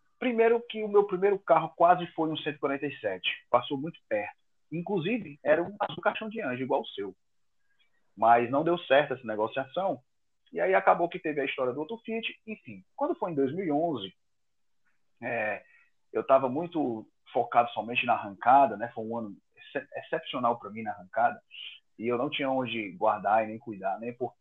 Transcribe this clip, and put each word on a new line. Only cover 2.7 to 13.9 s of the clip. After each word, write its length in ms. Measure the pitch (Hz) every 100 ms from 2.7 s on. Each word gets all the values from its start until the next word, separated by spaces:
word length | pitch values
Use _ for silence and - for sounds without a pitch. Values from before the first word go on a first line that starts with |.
| 139 147
e 100 | -
sete. 300 | 104 92 - - -
Passou 280 | 127 - 143
muito 220 | 156 - _
perto. 280 | 107 104 - _ _ _
Inclusive, 680 | 160 175 202 160 240 156 143
era 180 | 135 156
um 140 | 175 202
azul 220 | 202 160
caixão 280 | 208 - 220
de 120 | 220
anjo, 220 | 165 123
igual 180 | 131 135
o 60 | -
seu. 260 | - 98 - _ _ _ _ _ _ _ _ _ -
Mas 340 | 110 120 120
não 140 | 139
deu 140 | 160 175
certo 340 | - 139 147
essa 140 | 127 113
negociação. 720 | 107 110 - 131 - 190 131 _ _ _ _ _
E 100 | 165
aí 120 | 175
acabou 360 | 190 185 185 170
que 100 | 180
teve 220 | 160 147
a 40 | 139
história 280 | - 127
do 60 | 123
outro 180 | 156 226 -
Fiat. 340 | 226 226 - -
Enfim, 360 | 214 - 196 - -
quando 200 | 294 349
foi 160 | 196
em 40 | 151
dois 160 | 135
mil 120 | 165 190
e 60 |
onze, 420 | 147 170